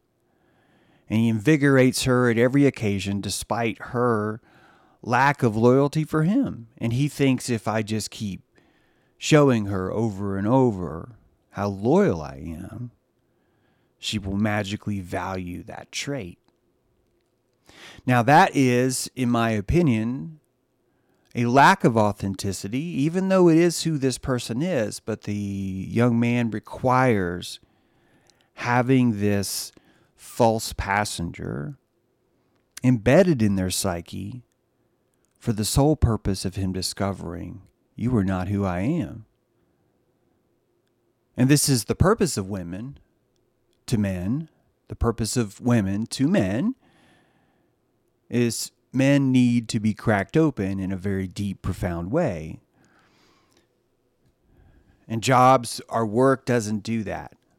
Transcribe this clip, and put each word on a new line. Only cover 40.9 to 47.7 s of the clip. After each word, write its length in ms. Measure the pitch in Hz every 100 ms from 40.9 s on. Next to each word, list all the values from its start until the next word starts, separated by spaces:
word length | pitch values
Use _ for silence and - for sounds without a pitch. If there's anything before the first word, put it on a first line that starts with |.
| _ _ _ _
And 140 | - 127
this 180 | 143 -
is 200 | 131 -
the 100 | 113
purpose 400 | 185 226 180 -
of 140 | 95
women 480 | 101 87 92 123 139 _ _ _ _ _ _ _ _ -
to 100 | 110
men. 540 | 101 92 92 135 165 _ _ _ -
The 80 | -
purpose 400 | 117 113 110 -
of 240 | 107 -
women 440 | 120 120 95 101 110
to 200 | - 135
men 460 | 202 92 104 202 262 _ _ _ _ _ _ _ _ _